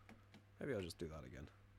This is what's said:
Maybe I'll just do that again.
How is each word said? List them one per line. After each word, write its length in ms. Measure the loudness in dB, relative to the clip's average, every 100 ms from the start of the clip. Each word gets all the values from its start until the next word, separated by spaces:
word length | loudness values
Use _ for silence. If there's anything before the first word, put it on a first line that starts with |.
| -14 -14 -12 -14 -12 0
Maybe 120 | 6
I'll 80 | 6
just 160 | 6 2
do 120 | 0
that 160 | 0 -4
again. 240 | -4 -6 -8 -16